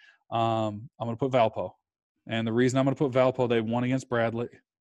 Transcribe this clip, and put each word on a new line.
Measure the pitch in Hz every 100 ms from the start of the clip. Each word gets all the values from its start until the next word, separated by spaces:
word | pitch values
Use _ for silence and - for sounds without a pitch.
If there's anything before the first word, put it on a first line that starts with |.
| - _ -
Um, | 117 113 113 110 104 123 -
I'm | 117
gonna | 113
put | 135
Valpo. | 127 110 104 92 - _ _ _ _ -
And | 113 113
the |
reason | 117 127 131
I'm | 135
gonna | 131
put | 143
Valpo, | 127 127 127 120
they | 117
won | 110 120
against | 123 131 -
Bradley, | 120 117 117 117 - _ _